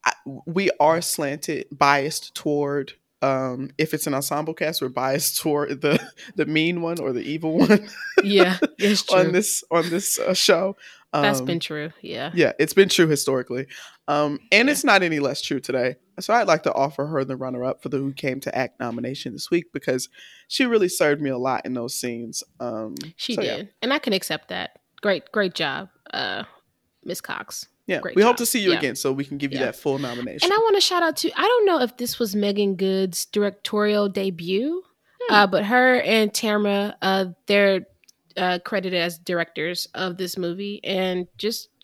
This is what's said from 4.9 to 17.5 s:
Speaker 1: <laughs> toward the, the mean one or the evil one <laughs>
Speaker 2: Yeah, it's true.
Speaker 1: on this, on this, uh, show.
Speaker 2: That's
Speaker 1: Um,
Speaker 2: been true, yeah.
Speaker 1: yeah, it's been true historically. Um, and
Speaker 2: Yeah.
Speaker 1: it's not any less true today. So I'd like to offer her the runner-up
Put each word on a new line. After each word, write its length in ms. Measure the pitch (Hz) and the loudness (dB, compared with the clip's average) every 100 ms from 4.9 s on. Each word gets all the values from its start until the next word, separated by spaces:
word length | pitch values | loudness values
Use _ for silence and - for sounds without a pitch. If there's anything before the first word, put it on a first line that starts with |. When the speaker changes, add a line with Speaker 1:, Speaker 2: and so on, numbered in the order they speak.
| 127 131 139 139 - | -2 0 0 -2 -2
Speaker 1:
<laughs> 40 | |
toward 400 | 160 147 139 139 | 0 0 -2 -2
the, 180 | 147 147 - - - - | 0 0 -4 -18 -14 -4
the 100 | 151 | 0
mean 360 | 156 160 175 | 2 2 0
one 180 | 165 170 | -4 -4
or 140 | 135 | -4
the 80 | 123 | -4
evil 360 | - 151 160 165 | -4 -4 -2 2
one 280 | - 208 208 - - | 6 6 2 -14 -2
<laughs> 180 | - | 0
Speaker 2:
Yeah, 340 | 202 202 185 180 294 - | 4 6 6 4 -2 0
it's 240 | 202 202 | 2 2
true. 160 | - 185 | 4 4
Speaker 1:
on 120 | 185 | 4
this, 300 | 180 214 - - | 2 0 -4 0
on 180 | 165 165 | 0 2
this, 300 | 185 196 - | -2 -2 -2
uh, 140 | - | 0
show. 420 | 185 - 170 185 202 - - _ | 2 4 4 4 -6 -18 -20 _
Speaker 2:
That's 260 | 147 143 135 | 0 2 2
Speaker 1:
Um, 60 | 127 | 0
Speaker 2:
been 140 | 170 | -4
true, 320 | - 151 151 - | -4 -8 -8 -12
yeah. 300 | 170 - 143 170 | -12 -8 -6 2
Speaker 1:
yeah, 160 | 139 - | 2 4
it's 140 | 156 | 2
been 160 | - 196 | 6 6
true 180 | - 165 | 6 4
historically. 600 | 147 - 131 123 123 135 - - - - | 4 0 -2 -2 -6 -8 -14 -20 -16 -2
Um, 320 | 147 147 147 _ | 0 0 -2 _
and 160 | 202 254 | 4 4
Speaker 2:
Yeah. 40 | |
Speaker 1:
it's 100 | 285 | 2
not 200 | 277 196 | 4 4
any 160 | 180 156 | 4 0
less 220 | 143 139 | -2 -2
true 180 | - 139 | -4 -6
today. 360 | - 131 123 - _ - | -2 -2 -2 -4 _ -14
So 140 | - | 0
I'd 140 | 226 196 | 2 4
like 160 | 156 | 4
to 100 | - | 2
offer 320 | - 139 151 147 | 0 0 -2 -4
her 160 | 156 | -2
the 120 | 135 131 | -4 -6
runner-up 440 | 131 | -6